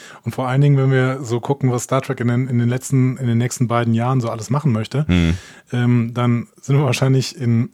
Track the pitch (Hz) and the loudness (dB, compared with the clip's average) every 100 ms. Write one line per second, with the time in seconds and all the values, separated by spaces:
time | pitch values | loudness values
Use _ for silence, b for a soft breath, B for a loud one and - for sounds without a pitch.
0 | B B 117 - 131 131 143 135 135 131 | B B -10 -6 -2 2 2 2 2 2
1 | 131 131 120 120 - 139 127 123 - 131 | 0 -2 -4 -4 -2 -2 0 -2 -2 -4
2 | - 131 120 120 131 120 120 123 - 135 | -2 -4 0 0 0 0 0 -2 0 2
3 | 127 127 123 117 123 - 120 120 117 113 | 2 0 0 0 0 -2 0 0 2 0
4 | 120 131 113 113 107 143 143 110 107 131 | 2 0 -2 -6 -4 0 0 -2 -2 -4
5 | 156 87 82 90 B B - 127 120 120 | 2 2 2 0 B B -6 -2 2 2
6 | 117 120 123 120 - _ - 139 143 120 | 0 -2 0 0 -4 _ 0 0 2 0
7 | 135 131 120 - 120 117 123 | 2 2 0 -4 0 0 0